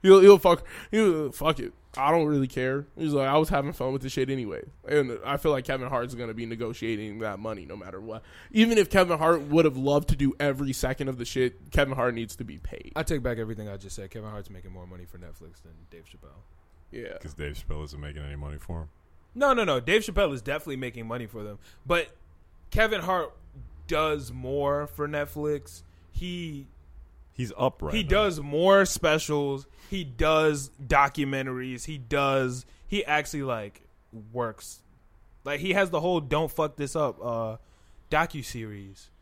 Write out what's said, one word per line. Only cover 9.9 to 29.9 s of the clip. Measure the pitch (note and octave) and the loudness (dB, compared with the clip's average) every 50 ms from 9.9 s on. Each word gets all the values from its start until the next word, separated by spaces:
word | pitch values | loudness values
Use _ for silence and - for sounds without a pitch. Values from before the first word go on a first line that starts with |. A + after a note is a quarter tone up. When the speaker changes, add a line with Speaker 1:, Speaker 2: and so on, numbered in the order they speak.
| C#3+ D3 - - | 2 2 4 2
Speaker 1:
to | - | 0
do | C3+ C#3+ C3+ - - | 2 2 0 0 0
every | D3 D3 C3+ C3 C#3+ C#3 | -2 -2 0 -2 -4 -4
second | - - - B2+ C3 - C#3+ C3+ | -2 -2 -2 -4 -2 -4 -4 -6
of | C3 B2 | -4 -6
the | A#2 | -8
shit, | - - C3+ B2+ B2 A#2+ - - - | -4 0 0 0 0 0 -6 -20 -2
Kevin | - D3 C#3+ C3+ C3 | 0 2 2 2 0
Hart | C3+ B2 B2 A#2 | 0 0 -2 0
needs | A2+ A#2 - - | -2 -6 -8 -10
to | - A#2+ | -12 -12
be | - C#2+ - | -12 -12 -12
paid. | - - - - - - - | -12 -10 -10 -10 -14 -10 -6
Speaker 2:
I | D3+ | -4
take | D#3+ - E3 C#3+ A#2+ | -2 -2 -2 -2 -2
back | B2+ A#2+ A2+ | -4 -4 -4
everything | A2+ A2 A2+ G2+ G#2+ G#2 | -6 -8 -8 -10 -10 -12
I | G2 | -12
just | G2 F#2+ G2 - | -14 -14 -14 -14
said. | - G2 F#2+ | -14 -14 -12
Kevin | - A#2 G#2 G#2+ | -14 -14 -12 -12
Hart's | G#2+ G#2 F#2+ - | -12 -12 -14 -14
making | G2+ F2+ F2 F#2 | -16 -16 -16 -16
more | F2+ F#2 F2+ | -16 -16 -16
money | F2+ F#2 F2+ F2+ | -16 -16 -18 -18
for | E2+ - F#2 | -18 -18 -18
Netflix | F2 E2 D#2+ - E2 D#2+ F2 - | -18 -18 -18 -18 -20 -20 -20 -20
than | - E2 E2 D#2+ E2 - | -20 -20 -20 -20 -20 -20
Dave | - E2+ E2 | -20 -20 -20
Chappelle. | - - E2 - C#2 C2+ F#2+ - - - - _ _ - - - - | -20 -20 -20 -20 -20 -20 -20 -20 -20 -20 -20 _ _ -20 -20 -20 -18
Speaker 1:
Yeah. | - A#2 - - - - | -16 -14 -12 -12 -14 -14
Speaker 3:
'Cause | - D#2+ D2+ | -14 -16 -12
Dave | - D2 D2 D2 | -10 -10 -10 -10
Chappelle | - - - D#2 D2+ D2+ | -10 -8 -6 -6 -6 -8
isn't | D2 D2 C#2+ | -12 -12 -14
making | D2 D2 D2 D2+ | -14 -14 -12 -12
any | D2 C#2+ D2 | -12 -12 -12
money | D2 D2 D2 D2+ D2 | -12 -12 -12 -12 -14
for | - - E2+ E2 | -10 -10 -10 -10
him. | D#2 D2 _ _ _ _ - - _ _ - | -10 -12 _ _ _ _ -20 -20 _ _ -4
Speaker 2:
No, | A#3 C#4 C#4 | 0 2 2
no, | C4 A#3+ A3 | 2 2 2
no. | F3 C#3+ B2+ | 0 0 0
Dave | A#2+ C#3+ F#3 A3 | 2 2 2 2
Chappelle | G#3+ - F3+ G3 G3+ D#3+ | 2 0 0 2 2 2
is | C#3 B2+ | 0 -4
definitely | G#2+ C3+ C#3 D3+ - D#3+ C#3 | -6 -6 -6 -6 -6 -8 -8
making | C3 C3 B2 A2+ A#2+ A2+ A2+ | -8 -8 -8 -10 -10 -10 -8
money | A#2 B2 A#2+ | -8 -8 -8
for | G#2+ G#2+ A2+ | -10 -12 -12
them. | G#2 G#2 G#2 G#2 - - - - - | -12 -12 -14 -16 -18 -20 -20 -20 -4
But | C3 E3+ E3+ D#3 - - - - - - - - - - - - - | -2 0 0 0 -4 -12 -20 -20 -20 -20 -20 -20 -20 -20 -20 -18 -2
Kevin | - G#3 A3 G#3+ A3 G3 | 2 2 2 4 2 -2
Hart | D#3+ F3+ F#3 F3+ D#3+ C3 - - - - - - - - - - - - | -2 0 0 0 -2 -4 -8 -18 -20 -20 -20 -18 -18 -18 -18 -18 -8 -4
does | E3 D3+ D#3+ D#3 D3+ D3 C3+ A#2 | -2 0 0 0 0 -2 -4 -10
more | A#2+ B2+ B2+ B2+ C#3 C#3+ C#3+ C#3+ C#3+ C#3+ D3 | -10 -10 -8 -4 -4 -2 0 0 0 -2 -4
for | C#3+ - - D3 D3 | -6 -6 -6 -6 -4
Netflix. | D3+ D3 D3 D3 - D3+ D3 D3+ D3 C#3+ C#3+ - - - - - - - - - | -2 -4 -4 -6 -6 -4 -2 -2 -2 -4 -6 -14 -20 -20 -20 -20 -20 -20 -20 -10
He | - - F3+ F3+ F3+ F3 E3+ D#3+ D3+ C#3+ C#3 - - - - - - - - - - - - - | -8 -6 -6 -6 -8 -8 -8 -8 -10 -12 -14 -16 -20 -20 -20 -20 -20 -20 -20 -20 -20 -20 -20 -20
Speaker 3:
He's | _ - B2+ A2 - | _ -8 -8 -8 -2
up | G#2 B2 C3 - - | 0 0 0 0 -2
right | - D2+ - | -6 -4 -2
Speaker 2:
he | A3+ | -2
Speaker 3:
now. | G3 C#3+ | 2 4
Speaker 2:
does | F3+ G3+ G#3+ G3+ E3+ D#3 | 4 4 4 2 0 -4
more | C#3+ C#3+ C#3+ D#3 F3 F#3+ G3 G3 G3 | -6 -4 0 2 6 6 8 8 6
specials. | F#3 - - - D#3+ D3+ D#3 - - D3+ D3 C#3+ C#3+ C#3 C3+ C3+ - - - - - | 4 0 0 2 2 2 2 2 0 0 0 0 -2 -4 -6 -8 -16 -20 -20 -14 -8